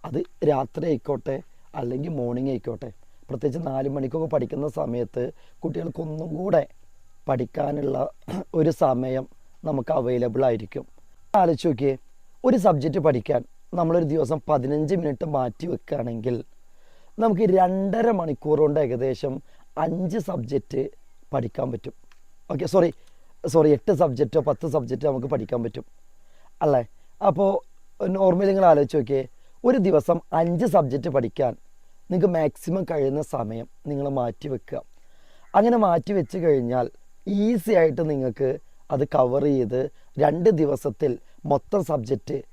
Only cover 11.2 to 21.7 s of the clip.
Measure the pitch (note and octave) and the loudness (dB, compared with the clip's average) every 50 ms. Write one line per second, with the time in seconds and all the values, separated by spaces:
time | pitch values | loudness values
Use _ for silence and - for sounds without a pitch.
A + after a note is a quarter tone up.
11.2 | - - - G#3 F3+ E3+ D#3 - - E3+ C#3 A2+ C#3+ C#3 C3+ C3 - - - - | -10 0 2 2 4 4 2 2 0 -2 0 2 0 0 0 -2 -10 -20 -20 -20
12.2 | - - - - - B3+ B3 A3+ F3+ G#3 E3 C#3+ B2+ E3 F3 G3 C#3+ D#3+ C3 A#2+ | -20 -20 -16 0 2 2 2 4 4 4 4 4 0 -2 -2 2 2 2 2 2
13.2 | G2+ - C#3+ A#2+ - - - - - - - F3 E3+ D#3+ E3 F3 E3 C#3 D3+ D#3+ | 0 0 -2 -2 -2 -6 -20 -20 -16 -8 -2 -2 0 2 2 2 2 2 0 0
14.2 | C#3+ A2+ D#3 D3+ - - D3+ C#3 B2 C3+ D3 D3+ D#3 D3 G3 E3+ E3+ D3+ C3+ - | 0 0 -2 -4 0 0 0 0 0 0 -2 -2 0 0 0 0 0 -4 -4 -4
15.2 | - D#3 D3 C3+ C3 A#2+ - - D#3+ F3 C#3+ - - - D#3 C3 A#2 A#2+ A#2 A2+ | -6 -4 -2 -2 -2 -2 -6 -8 -8 -6 -6 -8 -6 -6 -6 -6 -4 -6 -6 -4
16.2 | G#2+ B2+ B2 A#2 - - - - - - - - - - - - - - - G#3+ | -4 -4 -4 -4 -6 -12 -18 -20 -20 -20 -20 -20 -20 -20 -20 -20 -20 -16 -4 0
17.2 | A3 A3+ G3+ F3 A3+ G3+ F#3 F#3+ F#3 F3+ F#3 F#3+ G3 G3 F#3 A#3 A#3 A#3 A3 F#3 | 0 2 2 2 2 4 4 4 4 4 2 -2 -2 -2 0 0 0 0 0 0
18.2 | E3 D#3+ C#3 - - D3+ D3+ D3 D#3 D3 D3 D#3 D3 A#2+ B2+ A#2 C3 C3+ B2+ - | -2 -4 -6 -6 0 0 2 4 4 2 4 0 0 0 -2 -2 -2 -2 -2 -4
19.2 | - C3+ C3 - - - - - - - - D3 D#3+ F#3 E3+ F3+ F#3 E3 F#3 A#3 | -6 -6 -6 -8 -12 -18 -20 -20 -20 -14 -6 -4 -4 -2 -2 -4 -4 -4 -4 -4
20.2 | E3 - F3+ - A#2 A#2+ D3 C3 - - C#3+ C3+ C3+ - - - - - - - | -6 -6 -6 -6 -6 -4 -4 -4 -4 -4 -6 -6 -6 -6 -10 -16 -20 -20 -20 -20
21.2 | - - D3 C3+ A#2 A2 - - - C3 | -12 -6 -4 -4 -4 -4 -6 -6 -6 -6